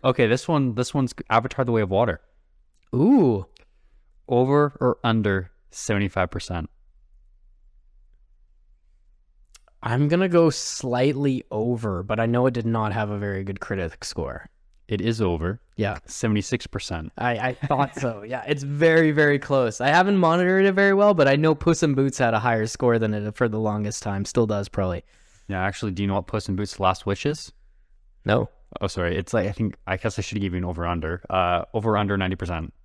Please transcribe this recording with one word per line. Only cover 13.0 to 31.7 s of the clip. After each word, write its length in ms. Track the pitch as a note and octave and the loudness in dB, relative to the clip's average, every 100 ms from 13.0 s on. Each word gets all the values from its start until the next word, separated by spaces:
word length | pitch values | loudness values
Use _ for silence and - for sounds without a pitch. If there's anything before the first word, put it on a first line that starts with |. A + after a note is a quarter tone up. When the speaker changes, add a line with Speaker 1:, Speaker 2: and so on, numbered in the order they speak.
| G#2 | -4
Speaker 2:
a 80 | G#2 | -4
very 260 | G2+ G2 | -4 -4
good 160 | G2 G2 | -6 -8
critic 440 | - G2 E2 - - | -6 -6 -6 -8 -10
score. 460 | - C#2 C2 - _ _ _ - | -8 -8 -8 -16 _ _ _ -8
Speaker 1:
It 140 | G#2 | -4
is 180 | A2 A2+ | -2 0
over. 400 | G2 E2+ E2 G#2 _ - | 0 0 -2 -6 _ -6
Speaker 2:
Yeah. 200 | G2+ E2+ - | -4 -4 -12
Speaker 1:
Seventy-six 600 | - A2+ G#2 G#2 B2 - | -6 -2 0 -2 -6 -6
percent. 440 | G2+ - E2 D#2+ - | -10 -8 -10 -10 -6
Speaker 2:
I, 140 | B2 A2+ | -4 -2
I 140 | B2 B2 C#3 | -4 -6 -4
thought 300 | C#3 C#3 - | 0 0 -2
so. 260 | C3+ G#2+ | -6 -6
<laughs> 40 | G#2+ | -8
Yeah, 160 | B2+ - | -10 -4
it's 140 | D3 | -4
very, 480 | C#3 C#3+ E3 D#3+ D#3+ | -4 2 4 6 4
very 300 | D3 D3 C#3+ | 4 4 2
close. 420 | - C#3 A#2+ - | 0 0 0 0
I 60 | B2+ | 2
haven't 300 | D#3+ F#3+ G3 | 4 4 4
monitored 480 | E3+ E3+ F3+ F#3+ G3 | 4 4 2 4 4
it 80 | |
very 200 | F#3+ G3 | 4 4
well, 220 | G3 G#3 F3+ | 6 4 6
but 120 | C#3 | 4
I 80 | C#3 | 4
know 180 | D#3 D3+ | 4 2
Puss 260 | - D#3+ | 2 2
in 140 | D#3 C3+ | 2 2
Boots 240 | C#3 - | 0 2
had 160 | B2 A2 | 2 2
a 40 | |
higher 280 | A#2+ A2+ A2 | 2 0 0
score 320 | - B2 A#2 | 0 2 2
than 160 | A2 G#2+ | 0 -2
it 200 | G#2 - | -6 -2
for 140 | A#2+ | -2
the 100 | G#2+ | 0
longest 440 | A2 G#2 G#2 G#2 | -2 -2 -4 -6
time. 220 | A2 G2 G2 | -6 -4 -2
Still 200 | - A2 | 0 0
does, 240 | G#2 G2+ | 0 -2
probably. 340 | - F#2 - - _ _ _ - | -2 -2 -4 -8 _ _ _ -8
Speaker 1:
Yeah, 160 | F#2+ | -4
actually, 300 | F#2+ G2+ A2 | -2 -2 -6
do 100 | F#2 | -2
you 40 | G2+ | 0
know 60 | G2 | -2
what 120 | F#2 | -2
Puss 200 | G#2+ - | -6 -4
in 60 | F#2+ | -4
Boots' 240 | G#2 - | -4 0
Last 280 | F#2+ F#2 - | 0 0 -2
Wish 180 | G2 D3 | -2 -2
is? 260 | D3+ - - _ _ _ _ _ _ - | -6 -12 -20 _ _ _ _ _ _ 0
Speaker 2:
No. 220 | A2 A2 _ - - | 0 0 _ -18 -6
Speaker 1:
Oh, 80 | G2 | -6
sorry. 300 | - F2 F2+ | -2 -2 -2
It's 160 | F#2 | -2
like, 140 | A2+ G2 | -2 -2
I 20 | |
think, 240 | F#2 A2 - - | -2 -4 -4 -6
I 120 | F#2+ | -4
guess 200 | A2+ - | -4 -6
I 40 | |
should 180 | F#2+ A2 | -6 -4
give 140 | G2 | -4
you 60 | F2+ | -4
an 40 | |
over-under. 580 | F2+ E2+ E2+ E2+ D#2+ F2 - | -4 -4 -2 -2 -4 -8 -4
Uh, 340 | F#2 F2+ F2 - | 0 2 0 -2